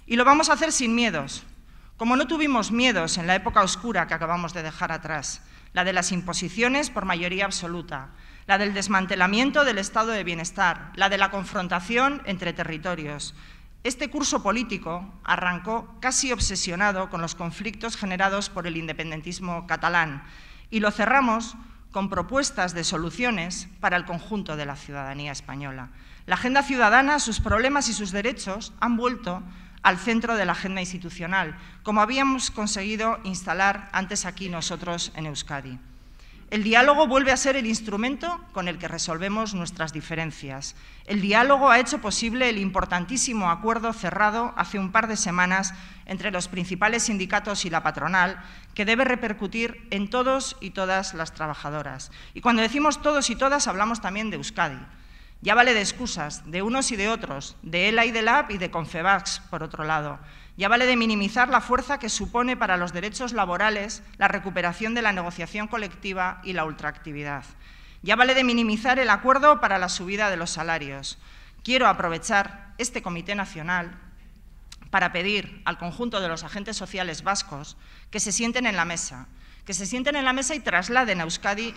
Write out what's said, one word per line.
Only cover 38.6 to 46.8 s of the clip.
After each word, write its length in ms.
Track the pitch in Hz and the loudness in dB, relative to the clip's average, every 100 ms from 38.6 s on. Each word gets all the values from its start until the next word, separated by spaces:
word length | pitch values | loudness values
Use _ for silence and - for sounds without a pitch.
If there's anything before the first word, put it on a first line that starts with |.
| 175 | -6
el 100 | 175 | -6
que 80 | 165 | -6
resolvemos 680 | 165 - 160 196 214 214 | -6 -4 -4 -2 -2 -2
nuestras 400 | 196 170 - 160 | -4 -6 -4 -4
diferencias. 840 | 151 - 160 160 - 139 135 - - - - - | -4 -6 -6 -6 -8 -10 -10 -10 -14 -18 -16 -4
El 140 | 208 | 0
diálogo 500 | 196 214 262 277 269 | 4 6 8 8 8
ha 100 | 240 | 8
hecho 200 | 247 285 | 6 -2
posible 480 | 214 - 233 247 254 | -2 -2 -2 0 0
el 100 | 208 | 2
importantísimo 920 | 196 185 180 180 175 254 - 220 180 | 0 0 0 -2 -2 -2 -2 0 0
acuerdo 420 | 170 220 226 226 | 2 0 0 -2
cerrado 640 | 220 175 - 214 226 233 - | -4 -2 2 2 2 -2 -4
hace 220 | - 202 | -4 -4
un 140 | 190 | 2
par 160 | 226 226 | 2 2
de 80 | 214 | 0
semanas 580 | 185 180 180 190 190 - - - | 0 2 4 2 0 -6 -14 -14
entre 260 | - 190 202 | -8 -6 -2
los 160 | 180 180 | -2 -4
principales 560 | 185 180 180 | -4 -4 2